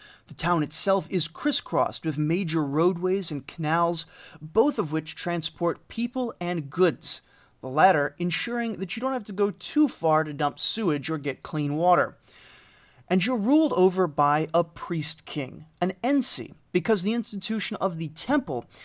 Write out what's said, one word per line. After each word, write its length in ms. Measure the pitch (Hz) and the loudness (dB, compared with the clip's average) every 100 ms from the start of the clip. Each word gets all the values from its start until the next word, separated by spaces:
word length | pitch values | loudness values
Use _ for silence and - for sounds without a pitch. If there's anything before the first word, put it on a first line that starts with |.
| - - - | -20 -20 -14
The 80 | |
town 280 | - 165 170 | -4 0 2
itself 460 | 151 - 196 196 156 | 0 0 2 2 2
is 160 | 190 - | -2 -2
crisscrossed 800 | - 294 - - 160 123 - | -4 -2 -2 0 0 0 -2
with 140 | 165 139 | -4 -2
major 440 | 151 175 175 160 | 0 0 0 0
roadways 720 | 143 147 175 170 185 196 185 | 0 2 2 2 -2 0 -2
and 140 | 143 - | -4 -8
canals, 580 | - 156 165 170 170 - - - - | -6 0 2 2 0 -6 -14 -20 -16
both 360 | 156 214 285 - | -4 2 2 2
of 140 | 160 | -2
which 240 | 156 156 - | -2 -4 -6
transport 720 | 180 170 - - 170 - - | -4 -2 -4 -2 -2 -2 -8
people 460 | - 240 262 240 - | -6 -4 -2 -4 -4
and 300 | 175 175 135 | -4 -4 -4
goods, 540 | 165 180 151 - - _ _ _ _ | 2 2 2 -4 -6 _ _ _ _
the 60 | 131 | -4
latter 460 | 139 185 160 143 - | 2 4 4 0 -2
ensuring 580 | 180 160 - 240 233 - | -4 -4 -4 -4 -4 -6
that 180 | 180 | -8
you 60 | 233 | -6
don't 140 | 254 | -4
have 100 | 262 | -6
to 80 | 202 | -6
go 180 | 196 202 | -2 -2
too 360 | - - 294 294 | -2 -2 2 2
far 340 | - 165 156 | 2 2 2
to 100 | 151 | 2
dump 280 | 143 147 - | 0 -2 0
sewage 500 | - - 202 147 131 | -4 0 0 0 -2
or 80 | 156 | -4
get 240 | 139 135 | -4 -6
clean 340 | - 156 147 147 | -6 -4 -2 2
water. 420 | 175 170 117 - _ - - - - _ _ _ - | 4 4 4 -2 _ -20 -20 -20 -20 _ _ _ 0
And 180 | 185 196 | 0 2
you're 100 | 247 | 0
ruled 360 | 202 302 311 | 4 4 4
over 340 | - 185 185 175 | 4 4 4 0
by 400 | 143 143 147 160 | 2 4 2 2
a 80 | 165 | 0
priest 640 | 165 - - 170 151 - - | 0 -4 -6 -2 -2 -4 -6
king, 380 | 147 131 - 156 - | -8 -8 -10 -14 -4
an 140 | 180 - | -4 -2
ensi, 500 | 240 285 - - 113 - _ | 0 2 2 -2 -4 -14 _
because 320 | 180 175 208 | 0 2 2
the 100 | 185 | 2
institution 640 | 233 226 202 - 220 - - | -2 -4 -6 -4 -4 -4 -2
of 180 | 190 165 | -2 -2
the 80 | 160 | -6
temple 560 | - - 285 247 123 - - | -4 0 0 0 -4 -6 -16